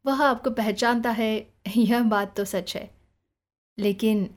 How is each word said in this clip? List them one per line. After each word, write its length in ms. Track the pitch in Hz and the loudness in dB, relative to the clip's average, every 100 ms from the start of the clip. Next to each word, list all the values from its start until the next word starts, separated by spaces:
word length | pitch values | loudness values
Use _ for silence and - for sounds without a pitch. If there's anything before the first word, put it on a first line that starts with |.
| 269 | -2
"वह 180 | 277 | 2
आपको 280 | 285 - 269 | 2 2 -2
पहचानता 600 | 226 220 202 240 240 233 | -2 -2 0 0 0 0
है, 420 | 226 220 214 - _ - 220 | 0 -2 -2 -6 _ -2 2
यह 260 | 214 240 | 4 4
बात 340 | 226 208 202 208 | 2 2 0 -4
तो 80 | 196 | -4
सच 300 | 190 180 - | -4 -6 -10
है, 160 | - - _ _ _ _ _ _ _ - | -12 -18 _ _ _ _ _ _ _ -4
लेकिन 560 | 208 196 220 214 185 | -2 0 0 0 -2